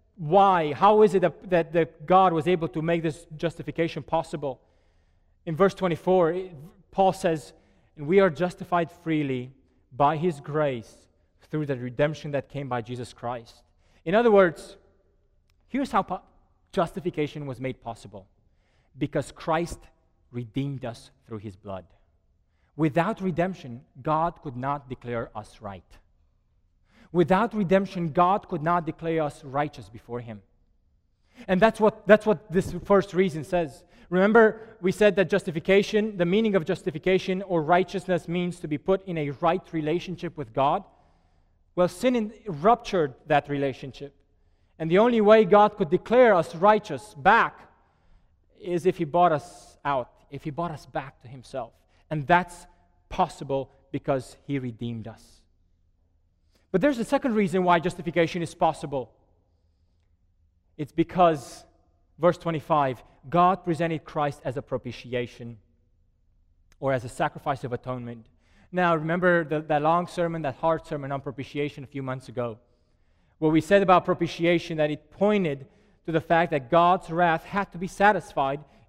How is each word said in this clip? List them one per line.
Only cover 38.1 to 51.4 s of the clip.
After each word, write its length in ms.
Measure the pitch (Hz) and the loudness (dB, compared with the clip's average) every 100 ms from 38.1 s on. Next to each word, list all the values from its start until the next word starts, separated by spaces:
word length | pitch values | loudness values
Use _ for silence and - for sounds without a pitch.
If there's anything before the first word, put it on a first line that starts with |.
| 175 - | -4 -2
means 320 | 175 175 170 | -4 -4 -6
to 80 | 160 | -8
be 100 | 147 | -6
put 280 | - 190 190 | -2 -2 -2
in 120 | 165 | -6
a 120 | 143 | -6
right 320 | 135 165 185 - | -2 -2 -2 -4
relationship 640 | 165 151 175 185 170 175 - | -6 -4 -4 -6 -10 -10 -12
with 160 | 123 | -8
God. 300 | 123 139 180 196 _ _ _ _ _ _ _ _ - | 0 0 0 -6 _ _ _ _ _ _ _ _ -2
Well, 120 | 180 | -2
sin 280 | - 254 247 | 0 0 0
in, 160 | 214 - 214 | -2 -8 -12
ruptured 680 | 147 180 233 - 190 147 123 - | 0 2 2 2 -2 -2 -4 0
that 200 | 147 143 | 0 0
relationship. 640 | 143 139 123 139 - 143 - _ _ _ _ _ - | -2 -4 -4 -12 -16 -18 -20 _ _ _ _ _ -10
And 120 | 160 | 2
the 80 | 180 | 4
only 220 | 240 233 | 6 6
way 240 | 202 220 | 8 8
God 320 | 196 208 208 208 | 8 6 6 2
could 140 | 170 | -2
declare 440 | 180 - 233 247 | -2 2 4 6
us 220 | 185 156 165 | 4 2 2
righteous 580 | 196 214 - 135 - - | 4 4 0 -10 -12 -2
back 520 | 135 226 165 - - _ _ _ _ _ _ _ _ _ | 2 4 2 -4 -20 _ _ _ _ _ _ _ _ _
is 240 | 180 175 | -6 -2
if 140 | 180 170 | 0 -2
he 60 | |
bought 280 | 160 170 175 | -2 2 2
us 460 | 151 - - - _ | 2 -4 -18 -20 _
out, 260 | 143 139 120 _ _ | -4 -4 -6 _ _
if 140 | 139 | -14
he 60 | 160 | -10
bought 200 | 143 170 | -8 -8
us 140 | 147 | -10
back 380 | - 156 135 - | -12 -10 -10 -16
to 60 | 117 | -20
himself. 440 | 131 | -20